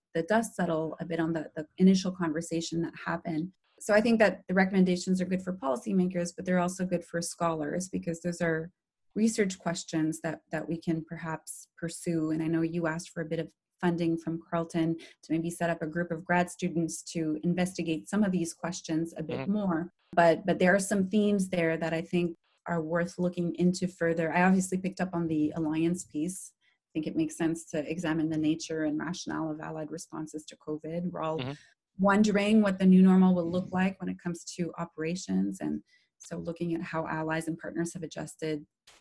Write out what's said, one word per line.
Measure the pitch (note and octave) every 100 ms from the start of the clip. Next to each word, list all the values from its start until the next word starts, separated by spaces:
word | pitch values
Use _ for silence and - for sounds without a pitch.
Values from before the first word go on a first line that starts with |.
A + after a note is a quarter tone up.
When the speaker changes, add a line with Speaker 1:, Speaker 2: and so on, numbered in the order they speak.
| _
Speaker 1:
the | E3
dust | E3 A3 A3+ -
settle | F3 D#3+ D#3+ -
a | E3
bit | E3
on | D#3+
the, | E3 D3 D#3+
the | D#3 -
initial | F#3+ F#3+ F#3
conversation | F3+ E3+ D3+ E3+ E3 E3+ E3
that | E3 - -
happened. | E3+ - D#3 F3+ - _ -
So | -
I | G#3
think | A#3 A3+
that | G3+ F#3 -
the |
recommendations | F#3+ F#3+ G3 F3+ F3+ F#3+ F#3
are | F3+
good | F#3
for | F#3
policymakers, | F#3 C4+ A#3+ A3 F#3+ F3+ F3+ F3 -
but | F#3
they're | F3+
also | F3+ F#3 F#3
good | F3 -
for | E3+
scholars, | E3+ - E3+ D#3+ D3 E3 F#3
because | F#3 F3+ E3
those | F3 F3
are | E3+ D#3+ E3 _ _ _ _ -
research | A3+ A3 F#3+ F#3+
questions | F3 F3+ - E3 D#3 D#3+
that, | E3 - -
that | D#3 -
we | E3+
can | - E3 D#3
perhaps | E3 E3 D#3+ - - - -
pursue. | E3 - F3 E3 D#3
And | D#3
I | D#3+
know | E3
you | E3 E3+ E3
asked | E3 -
for | E3+
a | D#3+
bit | E3
of | D#3 _ _ -
funding | F3+ F3 E3 E3
from | E3 E3 -
Carleton | E3+ E3 E3+ D#3+ E3
to | - - -
maybe | D#3+ E3+
set | - E3+
up | E3
a | D#3+
group | E3+ F3
of | E3
grad | - F3 F3
students | - F3+ D#3+ D#3+ -
to | - E3+ D#3 D3+
investigate | F3 F3 F3+ - E3 D#3+ -
some | G3+
of | G3+
these | F#3 E3
questions | - E3 F3+ - D#3+ E3 -
a |
bit | D#3+ D#3
Speaker 2:
Mm-hmm. | C3+
Speaker 1:
more. | G#3+ G3 D#3+ F3 _ _
But, | - E3+ D#3+ F#3
but | E3
there | F3+
are | G3
some | F#3+ G3+ F#3+
themes | G#3+ G#3 G3+ F#3+
there | F3+ E3 E3
that | E3
I | E3
think | - F3 F3 - _ _ -
are | E3+
worth | D#3 E3+ F3 -
looking | F3+ F3+ F3 -
into | F3+ F3+ F#3
further. | - E3 E3 D#3+
I | F3+
obviously | F#3 F#3+ F#3 F#3
picked | F#3 -
up | F#3
on | E3+ E3
the | D#3 D3+ E3
alliance | D#3 D#3 E3 F3+ -
piece. | D3 F3 F#3+ - _
I | _ _ _
think | D#3+ D#3
it | -
makes | D#3 -
sense | D#3+ E3 -
to | D#3 C#3
examine | D#3+ D#3+ D#3+ D#3
the | D#3
nature | D3+ E3 - D#3+ D#3
and | D3+
rationale | D#3+ F3+ D#3+ D#3 D#3+
of | D3+
allied | D#3 D#3+ D3+
responses | D#3+ - D#3 D#3 D#3 -
to | -
covid. | - D3+ D#3 E3+ F3
We're | F3
all | D#3+ D#3+
Speaker 2:
Mm-hmm. | B2+ D3 - _ _ -
Speaker 1:
wondering | G3 G3 G#3+ G3+ G3+ A3
what | G3+ F#3+
the | F#3
new | F#3
normal | F#3+ F#3 F#3 F3+
will | E3
look | F3+ F#3+
like | F3+ F#3+ F#3+
when | F#3
it | F#3
comes | F3+ E3 - -
to | E3 -
operations. | E3+ - D#3+ F#3 F#3+ F#3+ G3 F#3+
And | D3+ - - _ _ _
so | - F3
looking | E3+ E3 F3 E3
at |
how | F#3 D#3+ D#3+
allies | D#3+ D#3+ D#3+ E3
and | E3
partners | - E3 E3+
have | -
adjusted | D3+ D#3 D#3 - D#3+ D3+ D3+ _ _ -